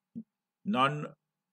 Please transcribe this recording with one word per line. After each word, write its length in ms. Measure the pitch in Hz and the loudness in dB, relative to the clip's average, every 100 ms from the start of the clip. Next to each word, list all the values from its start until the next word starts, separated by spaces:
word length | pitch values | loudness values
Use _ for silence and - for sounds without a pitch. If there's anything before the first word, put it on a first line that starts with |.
| _ 226 - _ _ _ 196 | _ -16 -16 _ _ _ -2
नॉन 400 | 202 135 151 - - _ _ _ | 2 2 0 -8 -14 _ _ _